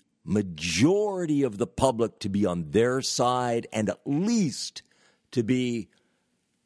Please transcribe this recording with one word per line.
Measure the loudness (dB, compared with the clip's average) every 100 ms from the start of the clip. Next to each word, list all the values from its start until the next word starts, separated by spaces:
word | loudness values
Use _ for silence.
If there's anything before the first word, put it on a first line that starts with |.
| _ _
majority | -2 -2 -2 -6 -4 2 4 4 0 -2 0 0
of | 0 -2
the | -6
public | 2 2 4 -2 -2
to | -4
be | 0 0
on | 0 0
their | 2 2 0
side | -2 0 2 2 0 -2 -4
and | -2 -2
at | -4 -4
least | -2 0 2 0 -2 -10 -12 -20 _ _ _ _
to | -4
be | 0 0 0 -4 -8 _ _ _ _ _ _ _